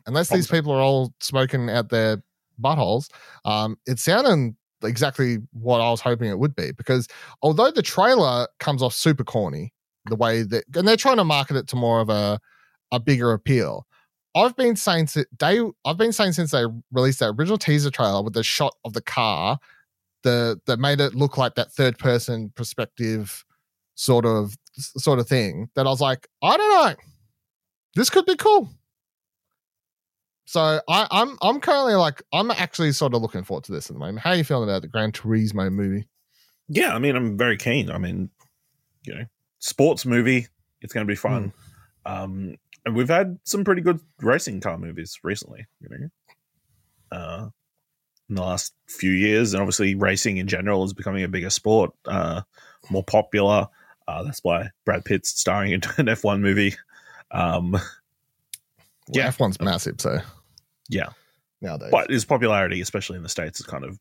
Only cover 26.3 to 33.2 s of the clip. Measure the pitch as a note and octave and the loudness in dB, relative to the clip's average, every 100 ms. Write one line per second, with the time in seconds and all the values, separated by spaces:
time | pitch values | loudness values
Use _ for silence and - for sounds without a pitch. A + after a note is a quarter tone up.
26.3 | - D#3+ D#4 G#4+ F#4+ B3 - _ _ _ | -4 2 2 4 4 4 0 _ _ _
27.3 | _ _ _ _ _ _ - C4 F#4+ F4+ | _ _ _ _ _ _ 0 2 4 2
28.3 | E4 G#4+ G#4 A3 - _ _ _ _ _ | 2 6 4 4 -10 _ _ _ _ _
29.3 | _ _ _ _ _ _ _ _ _ _ | _ _ _ _ _ _ _ _ _ _
30.3 | _ - E3+ D#3 D#3 - F#3 A3 F#3+ B3+ | _ -6 0 2 0 0 0 2 2 0
31.3 | C4+ G3+ C#4 E4+ C#4+ B3+ G3+ D#3+ C#3 - | 0 0 0 2 2 4 4 2 0 -4
32.3 | D#3+ A3+ G#3+ F3+ - D#3 C3+ C#3+ A#2+ | -2 0 -2 -4 0 0 2 0 0